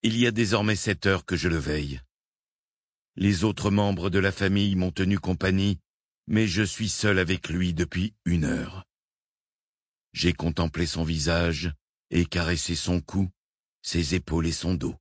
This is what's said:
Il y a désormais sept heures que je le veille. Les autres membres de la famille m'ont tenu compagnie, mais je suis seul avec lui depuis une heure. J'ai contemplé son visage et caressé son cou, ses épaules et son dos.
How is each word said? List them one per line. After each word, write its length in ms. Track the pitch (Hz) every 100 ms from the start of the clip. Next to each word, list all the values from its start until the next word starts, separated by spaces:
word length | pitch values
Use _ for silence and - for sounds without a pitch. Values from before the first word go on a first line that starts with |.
Il 140 | 113 113
y 100 | 120
a 40 |
désormais 440 | 107 110 110 104 104
sept 320 | - 92 98
heures 180 | 95 -
que 100 | 90
je 140 | 90
le 80 | 82
veille. 440 | 69 76 73 65 - _ _ _ _ _ _ _ _ _ _ -
Les 280 | 98 95
autres 280 | 107 98 104
membres 380 | 101 101 95 92
de 100 | 92
la 120 | 95
famille 440 | 95 98 101 101 92
m'ont 160 | 90
tenu 260 | 85 92 98
compagnie, 640 | 92 87 95 95 98 95 _ _ _ _ -
mais 200 | 107 110
je 140 | 87
suis 260 | 104 - 110
seul 320 | - 107 95
avec 300 | 87 92 -
lui 240 | 87 90
depuis 400 | 82 85 90 104 _
une 220 | - 87 73
heure. 400 | 71 67 90 - _ _ _ _ _ _ _ _ _ _ _ _
J'ai 200 | - 87
contemplé 520 | 82 82 78 85 80 85
son 180 | 82
visage 680 | 80 80 76 85 85 78 85 76 _ _ _
et 140 | 87 85
caressé 500 | 90 82 85 - 85
son 260 | - 90
cou, 280 | 78 98 95 _ _ _ _ _
ses 320 | - 85 78
épaules 320 | 90 - 80 82
et 40 |
son 240 | 78 87 90
dos. 200 | 65 64